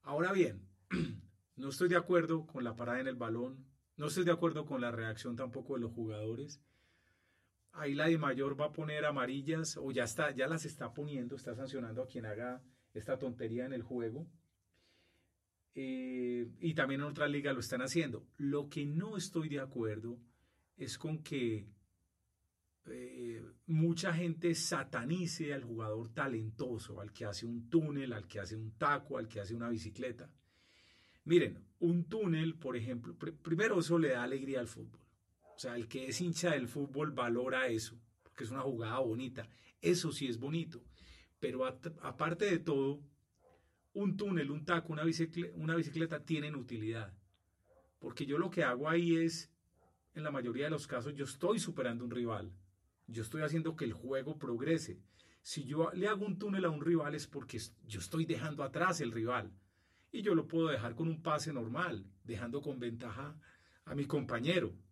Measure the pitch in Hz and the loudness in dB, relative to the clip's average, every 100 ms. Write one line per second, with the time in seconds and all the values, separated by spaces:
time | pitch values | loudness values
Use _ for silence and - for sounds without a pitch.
0 | 139 147 180 196 143 95 - _ _ 180 | -2 0 4 6 4 2 -14 _ _ 0
1 | - 110 - _ _ - 139 135 180 175 | 0 -4 -14 _ _ -8 -6 2 4 4
2 | 175 180 165 160 160 131 120 113 120 123 | 6 4 6 0 -2 -4 -4 -2 -2 -2
3 | 131 123 117 117 127 135 - _ _ - | -2 -2 -2 -2 -2 -6 -18 _ _ -6
4 | 147 185 175 170 170 151 147 131 120 117 | -2 2 4 6 4 2 -2 -2 0 -2
5 | 113 110 127 117 127 135 - 131 113 113 | -2 -4 -6 -4 -6 -6 -4 -2 -2 -4
6 | 110 107 110 120 151 - _ _ _ _ | -4 -4 -4 -4 -8 -12 _ _ _ _
7 | _ _ _ _ _ _ _ - 147 143 | _ _ _ _ _ _ _ -6 -2 4
8 | 156 160 143 127 139 139 151 151 151 151 | 6 6 4 2 0 2 -2 0 -2 2
9 | 151 139 127 139 139 160 160 - 139 123 | 2 2 0 0 0 0 0 -4 -2 0
10 | 117 - 151 135 135 160 160 - 117 147 | 0 2 0 2 0 0 -4 -8 -8 -6
11 | 147 139 120 127 - 120 135 135 117 113 | -4 -4 -4 -6 -8 -6 -6 -4 -4 -4
12 | 131 123 110 104 123 127 - _ _ 110 | -4 -4 -6 -4 -4 -6 -12 _ _ -10
13 | 123 131 131 117 113 117 131 127 110 123 | -2 -2 -2 -4 -2 -2 -2 -4 -4 -2
14 | 113 131 165 - _ _ _ _ _ _ | -2 -4 -8 -14 _ _ _ _ _ _
15 | _ _ _ _ _ _ _ - 135 131 | _ _ _ _ _ _ _ -8 -4 -4
16 | 127 127 123 123 117 - 170 156 135 139 | -4 -2 0 0 -2 -2 0 2 2 2
17 | 147 143 147 143 143 123 - 123 131 165 | -2 0 2 2 0 0 0 -2 2 2
18 | 156 107 - - 143 147 143 156 143 156 | 0 -4 -10 -4 0 0 -2 -4 0 0
19 | 208 208 165 165 156 143 135 127 110 104 | 0 -2 -2 -2 0 -2 -4 -2 -2 -2
20 | 117 120 - _ _ _ _ - 127 - | -6 -8 -14 _ _ _ _ -10 -8 -6
21 | 160 156 - 143 120 107 101 - _ _ | -4 -4 -2 0 0 0 -6 -20 _ _
22 | _ _ _ _ _ _ _ _ - 123 | _ _ _ _ _ _ _ _ -14 -12
23 | 127 127 120 113 113 - - 160 165 165 | -10 -8 -8 -8 -12 -14 0 4 6 4
24 | 185 165 175 160 175 165 - 165 - - | 2 2 0 2 2 2 2 0 0 -4
25 | 120 180 170 - 151 135 117 113 107 110 | 0 0 0 -2 -2 -2 -4 -4 -2 -2
26 | 113 151 139 113 110 - 127 110 - - | -4 -2 0 0 -4 -4 -4 -4 -6 -10
27 | 104 - 110 98 117 117 117 165 156 143 | -12 -8 -6 -6 -6 -6 4 4 4 -2
28 | 131 113 98 107 95 110 110 - 139 143 | -2 -4 -6 -6 -6 -6 -8 0 2 2
29 | - 127 113 107 98 117 120 113 95 - | 0 -4 -4 -6 -4 -4 -2 -2 -4 -4
30 | 127 117 - _ _ _ _ _ - - | -6 -6 -14 _ _ _ _ _ -20 -20
31 | _ _ - 170 127 - - _ 170 175 | _ _ 6 6 6 -2 -16 _ 4 4
32 | 170 220 196 160 160 160 135 120 117 123 | 2 0 2 4 2 0 -4 -2 -2 -4
33 | 139 175 - - - 165 220 196 147 170 | -6 -6 -8 -6 0 4 6 4 6 6
34 | 151 123 123 135 135 127 117 113 113 - | 6 4 0 -2 -2 -2 -2 -8 -14 -16
35 | - _ _ _ - - 123 120 113 131 | -20 _ _ _ -20 -10 -6 -6 -4 -6
36 | 131 113 175 - 175 147 117 151 139 139 | -4 0 0 2 4 2 0 -2 -2 0
37 | 151 127 120 120 127 131 131 113 - - | 0 2 2 2 2 2 2 0 -2 -10
38 | _ _ - - 113 135 139 117 110 123 | _ _ -20 -10 -6 -2 -2 0 0 2
39 | 120 113 131 90 - - - _ 170 170 | 2 0 -4 -8 -12 -16 -20 _ 4 4
40 | 165 147 135 113 135 170 160 - - - | 2 -2 -2 -2 -2 -2 -2 -8 -16 -20
41 | - - - _ - 127 131 - 165 160 | -20 -20 -20 _ -4 0 -2 -2 -10 -8
42 | - - 156 170 202 165 165 139 135 147 | -10 -2 -2 2 2 4 4 4 4 0
43 | - _ _ _ _ - _ _ _ - | -8 _ _ _ _ -20 _ _ _ 0
44 | 202 190 208 170 139 151 156 170 165 151 | 0 2 2 2 0 -2 0 0 0 0
45 | 165 165 165 170 170 165 156 165 156 160 | 2 2 0 0 -4 -2 2 2 2 0
46 | 165 151 - 156 147 139 117 113 107 113 | 0 -2 0 0 0 -6 -6 -4 -2 -4
47 | 98 - _ _ _ _ _ - _ _ | -8 -12 _ _ _ _ _ -20 _ _
48 | 127 - 139 147 180 175 135 123 151 170 | -12 -6 -2 2 2 4 2 2 4 4
49 | 170 165 165 - - _ _ _ _ _ | 6 6 4 0 -10 _ _ _ _ _
50 | _ 151 151 139 120 120 147 156 - 127 | _ -6 -4 -2 -2 0 0 0 -2 -4
51 | 131 139 139 - 175 226 - - 123 117 | -4 -4 -6 0 2 2 0 0 0 0
52 | 123 123 117 104 95 92 - _ _ _ | -2 -2 0 -2 -6 -12 -20 _ _ _
53 | - 113 107 156 151 160 160 160 123 110 | -10 -6 -4 -2 0 0 0 -2 -4 -4
54 | 123 135 143 151 127 117 143 165 - - | -2 -2 -2 -6 -4 -2 2 2 0 -10
55 | - _ - - - - 127 147 165 185 | -14 _ -20 -20 -8 -6 -2 2 2 4
56 | 196 208 208 175 208 190 175 151 160 170 | 2 2 0 -2 0 2 2 2 4 4
57 | 147 147 - 139 - 113 - - - 104 | 4 -4 -6 -8 -6 -8 -8 -14 -8 -8
58 | - 165 165 160 156 143 135 156 180 165 | -2 0 2 0 -2 -2 -4 2 2 2
59 | 123 113 113 123 98 - _ _ _ _ | 0 0 2 0 -2 -12 _ _ _ _
60 | _ 247 202 165 - 165 165 127 117 113 | _ -2 4 4 4 2 4 2 -2 0
61 | 165 160 165 151 156 139 113 131 190 107 | 0 0 0 0 0 -2 -2 0 -2 -2
62 | 95 - - 117 120 143 147 127 120 117 | -8 -16 -8 -6 -4 -4 -4 -4 -4 -6
63 | 120 123 147 156 - - _ _ - 143 | -8 -8 -10 -12 -20 -20 _ _ -6 -4
64 | 139 147 120 117 135 185 104 - - | 0 0 0 0 4 4 2 -6 -20